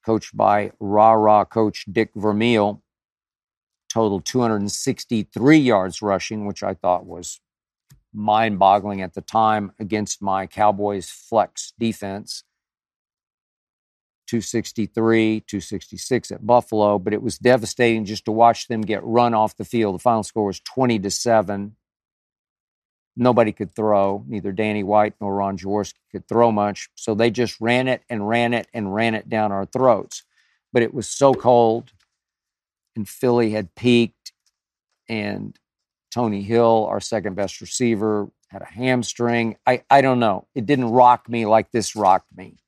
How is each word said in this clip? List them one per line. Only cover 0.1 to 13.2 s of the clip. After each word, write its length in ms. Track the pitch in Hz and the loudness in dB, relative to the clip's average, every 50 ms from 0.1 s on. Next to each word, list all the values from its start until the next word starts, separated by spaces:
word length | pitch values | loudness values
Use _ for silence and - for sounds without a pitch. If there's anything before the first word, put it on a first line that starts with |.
| 110 104 - - - | -2 -2 -2 -6 -4
by 340 | 107 104 104 104 104 101 98 - - | 0 2 2 2 2 0 -4 -8 -10
rah-rah 680 | 104 98 104 107 110 113 113 110 107 107 107 104 95 | -6 0 2 4 6 6 6 6 6 4 4 4 2
coach 400 | - - 113 110 104 - - - 104 | 0 0 0 0 0 -2 -6 -12 -4
Dick 200 | 87 113 107 - - | -2 -2 -2 -2 -4
Vermeil, 680 | 107 98 107 104 104 113 120 117 107 101 104 104 - _ _ _ _ _ _ _ _ _ _ _ _ _ _ _ _ _ _ _ _ _ - | -4 -2 -2 0 0 2 2 2 2 2 0 -2 -6 _ _ _ _ _ _ _ _ _ _ _ _ _ _ _ _ _ _ _ _ _ -4
totaled 340 | - 117 113 104 98 90 - | -2 0 0 0 0 -4 -6
two 160 | - - 127 | -4 -2 0
hundred 220 | 120 113 110 101 | 0 0 0 -2
and 100 | 101 101 | -2 -4
sixty-three 840 | - - - 101 95 - - - 120 107 98 - - 107 117 143 160 | -6 -6 -4 -4 -6 -6 -6 -6 -4 -4 -4 -6 -4 0 4 6 6
yards 440 | 156 135 123 110 95 92 95 87 - | 6 6 4 2 2 2 -2 -6 -6
rushing, 440 | 107 101 98 92 - - 113 107 104 | -2 -2 -2 -2 -4 -6 -8 -8 -8
which 180 | 101 95 - 101 | -8 -8 -8 -8
I 120 | 98 98 | -8 -8
thought 300 | - - 90 90 87 95 | -4 -2 -2 -2 -2 -4
was 360 | 90 85 87 87 - - - _ _ _ _ _ _ _ _ _ _ _ _ _ _ - | -10 -16 -16 -14 -16 -16 -18 _ _ _ _ _ _ _ _ _ _ _ _ _ _ -12
mind-boggling 880 | 107 104 107 107 110 113 110 104 90 98 95 101 101 95 104 98 98 | -6 -2 0 2 2 2 0 2 4 4 6 4 4 2 -2 -6 -8
at 140 | 92 87 - | -8 -10 -10
the 60 | 95 | -14
time 520 | - - - 113 110 110 107 107 104 95 - - | -10 -4 0 2 2 2 2 0 -4 -8 -10 -14
against 420 | 110 87 107 107 104 - - - | -8 -6 -4 -4 -4 -6 -8 -8
my 260 | 101 98 95 98 95 | -4 -4 -4 -4 -4
Cowboys 640 | - - 107 107 107 101 98 104 101 101 95 85 - | -6 -2 0 2 2 2 0 -2 -4 -4 -6 -8 -12
flex 640 | - - - _ 117 110 92 - _ - - - - | -16 -20 -10 _ 0 0 0 0 _ -12 -16 -14 -8
defense. 680 | - 117 113 104 - 104 95 98 104 110 - - - - _ _ _ _ _ _ _ _ _ _ _ _ _ _ _ | -6 -4 -4 -4 -6 -10 -10 -10 -12 -12 -14 -16 -16 -18 _ _ _ _ _ _ _ _ _ _ _ _ _ _ _